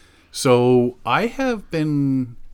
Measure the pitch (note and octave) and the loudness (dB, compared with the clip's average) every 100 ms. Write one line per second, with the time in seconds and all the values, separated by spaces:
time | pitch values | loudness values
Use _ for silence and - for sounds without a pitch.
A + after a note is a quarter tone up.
0 | _ _ _ - C#3 B2 B2 B2 B2 - | _ _ _ -4 2 4 6 4 2 -2
1 | - C3 A3+ - C4+ A3+ - E3 D#3 C#3+ | -2 -2 -2 -4 -4 -4 -6 -4 -2 0
2 | C#3 C3+ B2 A#2+ - | 0 -2 -4 -10 -18